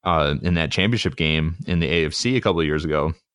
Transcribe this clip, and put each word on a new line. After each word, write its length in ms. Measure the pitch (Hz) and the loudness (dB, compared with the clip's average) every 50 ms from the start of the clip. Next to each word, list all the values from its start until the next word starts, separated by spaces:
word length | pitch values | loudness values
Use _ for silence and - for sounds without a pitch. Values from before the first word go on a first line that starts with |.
uh, 320 | - 90 85 80 73 73 73 65 | 0 2 2 2 2 2 0 0
in 120 | - 87 87 | 0 0 2
that 180 | 85 80 69 | 2 0 0
championship 420 | - - 92 107 123 113 - 92 71 | 0 0 2 2 0 0 -2 -4 -2
game 420 | - 80 78 78 78 78 82 82 - - | 0 0 0 2 0 0 -2 -4 -6 -6
in 120 | - 87 85 | -2 -2 0
the 100 | 82 67 | 0 2
A 180 | 82 85 78 | 2 0 0
F 80 | 76 - | 0 -2
C 220 | - - 123 131 | -4 -2 0 -2
a 40 | 123 | 0
couple 200 | - 107 87 85 | 0 0 0 2
of 60 | 80 | 0
years 180 | 73 76 78 78 | 0 0 -2 -2
ago 300 | 78 76 76 73 78 80 _ _ _ | -2 -2 0 0 -2 -4 _ _ _